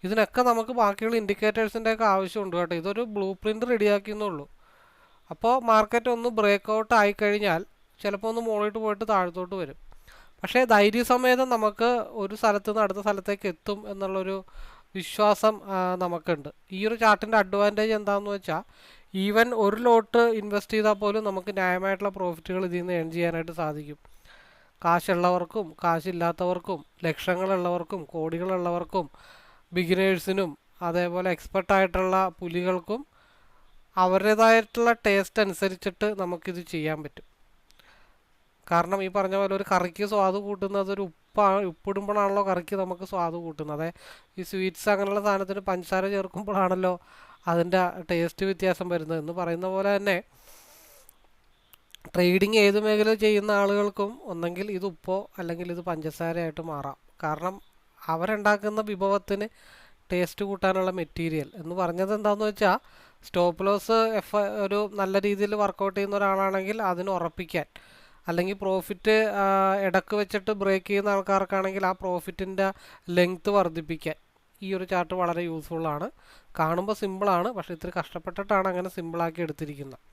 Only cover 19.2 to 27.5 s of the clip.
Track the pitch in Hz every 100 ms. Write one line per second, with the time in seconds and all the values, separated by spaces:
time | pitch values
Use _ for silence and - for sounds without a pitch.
19.2 | 196 208 233 233 202 220 240 233 208 233
20.2 | 233 220 208 202 - 220 214 202 208 214
21.2 | 214 190 180 196 185 180 190 190 202 190
22.2 | 180 165 - 185 185 175 175 175 160 165
23.2 | 170 165 165 160 156 151 147 147 - -
24.2 | - - - _ _ _ 170 175 - 175
25.2 | 180 180 175 185 165 - 175 165 160 175
26.2 | 170 170 180 180 - 170 - _ 165 156
27.2 | - 180 190